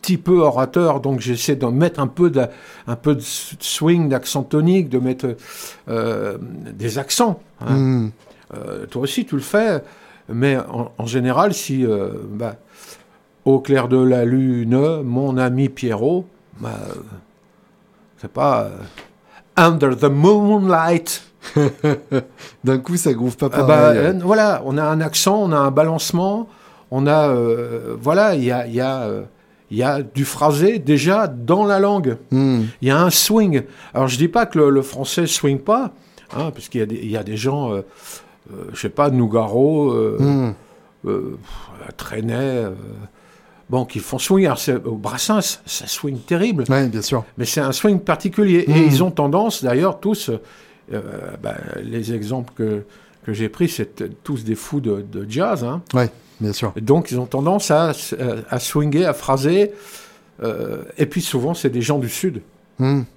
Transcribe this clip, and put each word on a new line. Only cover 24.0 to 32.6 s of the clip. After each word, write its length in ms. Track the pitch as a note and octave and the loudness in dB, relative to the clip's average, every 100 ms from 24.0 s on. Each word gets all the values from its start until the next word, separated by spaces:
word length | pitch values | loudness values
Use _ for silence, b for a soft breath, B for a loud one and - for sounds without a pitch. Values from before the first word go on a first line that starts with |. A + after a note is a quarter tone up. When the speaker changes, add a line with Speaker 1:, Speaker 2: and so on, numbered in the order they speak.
| D3 | 2
Speaker 1:
euh, 40 | F#3+ | 0
voilà, 380 | F3 A3 G#3+ E3+ C3+ | 2 4 4 0 -2
on 120 | C#3+ | -2
a 60 | |
un 180 | D3+ D#3 | 0 0
accent, 360 | D#3 - G3 G#3 | -2 0 0 2
on 100 | G3 | 2
a 60 | D3+ | 2
un 140 | C#3 | 2
balancement, 760 | C3+ D#3+ D#3+ - E3+ F#3+ G#3 A3 B B B B | 4 2 0 -2 0 0 -2 -8 B B B B
on 160 | B2+ C#3+ | 0 2
a, 220 | D#3 D3 | 4 4
euh, 680 | B2 A#2 A#2+ A#2+ A#2 A#2 A2+ | 2 2 0 -2 -8 -8 -4
voilà, 360 | B2 F3+ G#3+ E3 | 0 4 4 2
il 80 | |
y 80 | B2 | 0
a, 160 | B2 A#2+ | -2 -2
il 60 | A#2 | -2
y 60 | |
a, 220 | C3 C3 | -2 -2
euh, 200 | A2 G#2 G2+ b b b _ | -4 -6 -10 b b b _
il 60 | G#2 | -2
y 60 | |
a 180 | B2+ C#3+ | 0 -2
du 240 | B2 C#3 C#3 | -4 -4 -4
phrasé 540 | - D3 C#3+ F#3+ A3+ | 2 2 4 2 2
déjà 480 | C3+ D3 D3+ G3+ G3 | 2 2 4 2 0
dans 380 | B2 A#2+ F3+ G#3 | -4 0 2 4
la 140 | G3 | 2
langue. 380 | G3+ G3+ C#3+ A2+ - | 2 2 0 -4 -2
Speaker 2:
Hmm. 320 | C3 C3+ B2 | 2 2 2